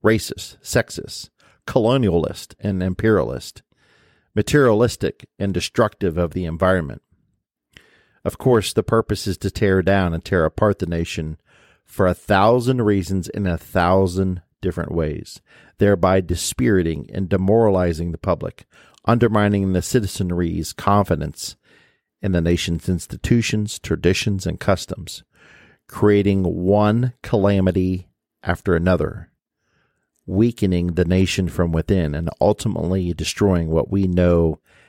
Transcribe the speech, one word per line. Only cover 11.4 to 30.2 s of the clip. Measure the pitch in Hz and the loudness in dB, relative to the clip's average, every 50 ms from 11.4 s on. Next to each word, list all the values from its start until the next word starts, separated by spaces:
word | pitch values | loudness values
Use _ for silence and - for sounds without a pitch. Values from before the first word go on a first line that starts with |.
| _ _ _ _ _ _ _ _ _ | _ _ _ _ _ _ _ _ _
for | _ - - 101 | _ -2 0 0
a | 90 87 | 0 0
thousand | - - - 104 95 98 110 120 127 117 123 131 123 | -2 0 0 2 4 6 4 4 4 2 0 0 2
reasons | 117 107 101 98 90 80 95 95 85 - | 2 2 2 0 0 -2 -4 -4 -4 -6
in | - - 101 | -6 -4 -2
a | 92 85 | -2 -2
thousand | 80 - - - 95 85 87 92 95 95 90 87 92 95 95 90 85 _ _ _ _ | -4 -6 -4 -2 0 2 4 4 4 2 2 0 -2 -2 -2 -2 -6 _ _ _ _
different | - 90 87 - 80 - | -6 -6 -4 -4 -6 -4
ways, | 82 82 80 78 73 - - - - - _ _ _ - _ _ _ | -4 -2 -2 -4 -4 -8 -12 -16 -20 -20 _ _ _ -20 _ _ _
thereby | _ 104 101 101 87 85 92 92 95 | _ 4 4 4 4 4 4 4 2
dispiriting | 92 82 90 87 - - - - 127 120 104 92 85 82 80 78 - - - | 2 0 -4 -4 -4 -8 -4 -2 0 2 2 2 2 0 -4 -6 -8 -10 -8
and | - 98 85 | -8 -4 -2
demoralizing | 101 92 92 95 107 117 117 107 98 92 92 87 82 78 85 87 | -2 0 2 2 4 4 4 4 2 2 2 0 0 -2 -4 -6
the | 80 | -6
public, | - - 98 87 - - - - - - _ _ - - _ _ _ _ | -6 -2 -2 -2 -2 -4 -10 -12 -14 -20 _ _ -20 -20 _ _ _ _
undermining | - 117 120 120 113 107 107 104 104 104 101 95 95 | 0 2 4 4 2 4 2 2 2 2 2 0 2
the | 92 90 | 0 0
citizenry's | 85 - - 127 104 95 - - 98 90 87 87 87 85 85 85 80 - - | -2 0 0 0 0 0 -6 -4 -4 -4 -2 -2 -2 -2 -2 -4 -6 -8 -10
confidence | - - - 101 104 98 - 87 - 151 156 - - - - - _ _ _ _ _ _ _ _ _ _ _ _ _ | -4 0 2 2 2 4 2 0 -2 -2 -8 -10 -12 -14 -14 -14 _ _ _ _ _ _ _ _ _ _ _ _ _
in | - 101 92 | -4 -2 0
the | 87 | 2
nation's | 82 85 87 87 - - 85 80 - - | 2 2 0 0 0 -4 -4 -4 -2 -4
institutions, | 92 85 - - - - - - 123 117 110 - - 107 104 104 - - | -4 -4 -4 -10 -14 -10 -2 0 0 0 0 -2 -2 -4 -4 -4 -8 -12
traditions, | - - - 78 - 87 92 - - 107 101 98 - | -6 -6 -6 0 2 2 2 2 0 -2 -2 -2 -4
and | 85 80 - | -6 -6 -4
customs, | - - 98 92 - - - - - - - - _ _ _ _ _ _ - - - _ _ _ _ | 0 0 0 0 -2 -10 -12 -12 -12 -16 -16 -18 _ _ _ _ _ _ -20 -20 -20 _ _ _ _
creating | _ - - - 104 104 101 98 101 98 98 92 | _ -4 2 4 4 4 6 4 4 2 2 0
one | 87 85 87 90 92 101 104 104 104 107 117 123 127 - _ - | 0 -2 -2 2 2 4 4 4 2 2 0 0 -2 -4 _ -8
calamity | - - 107 98 101 101 98 95 92 87 95 92 92 92 90 87 _ _ _ _ _ _ _ - | -2 0 2 2 4 4 4 2 2 2 2 0 0 -2 -4 -8 _ _ _ _ _ _ _ -6
after | - 87 - _ 101 87 | -6 -6 -4 _ 0 0
another, | 82 85 92 92 80 78 - - - - _ _ _ _ _ _ _ _ _ _ _ _ _ _ _ _ _ _ _ | 2 4 2 2 2 0 -4 -6 -10 -16 _ _ _ _ _ _ _ _ _ _ _ _ _ _ _ _ _ _ _